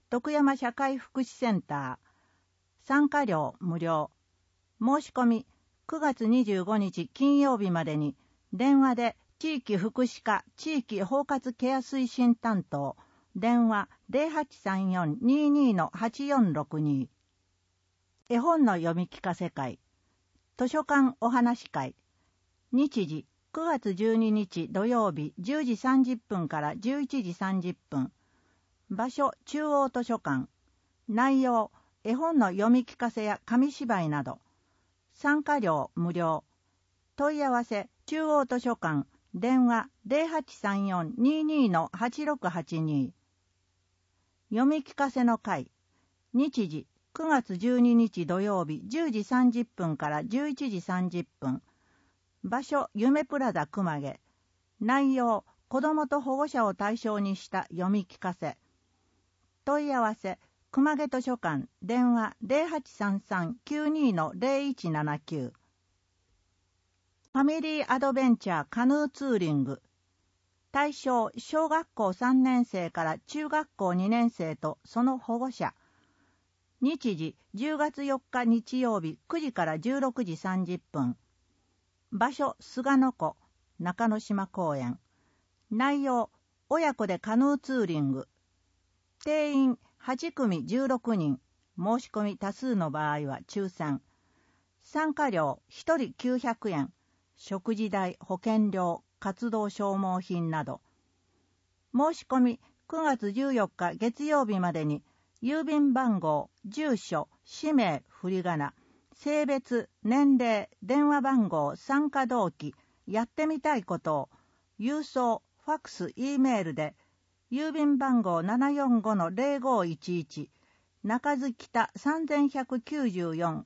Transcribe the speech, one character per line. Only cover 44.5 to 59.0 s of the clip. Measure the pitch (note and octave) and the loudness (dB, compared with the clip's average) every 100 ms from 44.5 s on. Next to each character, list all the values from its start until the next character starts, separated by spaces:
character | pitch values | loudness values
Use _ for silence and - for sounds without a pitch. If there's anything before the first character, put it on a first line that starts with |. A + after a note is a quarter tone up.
| G#3+ C4+ | 2 2
み | D#4 | 2
聞 | - - | -4 -4
か | C#4 | -2
せ | B3+ A#3+ | 2 2
の | A3 | 2
会。 | - E3 - _ _ _ _ _ _ | -2 -6 -6 _ _ _ _ _ _
日 | A#3+ C#4+ B3+ F#3+ | 0 0 0 -4
時、 | D3+ - _ _ | -6 -12 _ _
九 | - D#4+ | -8 0
月 | C#4+ - F3 | 0 0 -4
十 | A3+ B3 | 0 4
二 | A#3+ A#3 | 6 6
日 | A3 - E3+ | 4 0 -2
土 | F3+ | -2
曜 | G#3 F#3+ | 0 0
日、 | D#3 D3+ F#3+ | -2 -6 -6
十 | C#4+ E4 | -2 -2
時 | A3 G#3 | -2 0
三 | B3+ B3 | 4 4
十 | A#3 A#3 | 2 -4
分 | - E3+ D3+ | -4 -4 -2
か | D3+ | -2
ら | D3+ | -4
十 | D3 A#3+ D4 | -2 -4 -2
一 | C4 C#4 | -4 -4
時 | F#3+ | -6
三 | - F3+ F3+ | -4 -2 -2
十 | F3 - _ | -4 -8 _
分。 | C3+ B2+ - _ _ _ _ _ _ _ F#3+ | -6 -6 -8 _ _ _ _ _ _ _ -4
場 | A#3+ | -4
所、 | C4+ C#4+ - | -2 -2 -2
夢 | G#3 A#3+ D4 D4 | 0 2 2 0
プ | C#4+ | -2
ラ | B3+ | -2
ザ | E3+ D3+ | -2 -4
熊 | - F3+ D3 | -2 -2 -2
毛。 | C#3 - _ _ _ _ _ _ | -6 -10 _ _ _ _ _ _
内 | G#3+ C4+ C#4 C4 | 0 2 2 2
容、 | A#3+ G#3+ - _ _ | 2 0 -4 _ _
子 | C4 | -2
ど | D4+ | 0
も | D#4 D4 | 0 0
と | C#4+ | -2
保 | B3+ C4 | -2 -2
護 | D4 | -2
者 | - G#3+ | 0 0
を | |
対 | F#3 G3+ A3+ | 0 -2 -2
象 | A3 G#3 | -2 -2
に | G3 F#3+ | -2 -4
し | - | -6
た | F#3+ - | -6 -6
読 | E3 F3+ | -4 0
み | G#3 F#3 | 0 -2
聞 | - | -8
か | F#3 | -8
せ。 | F3+ D#3 - _ _ _ _ | -6 -8 -10 _ _ _ _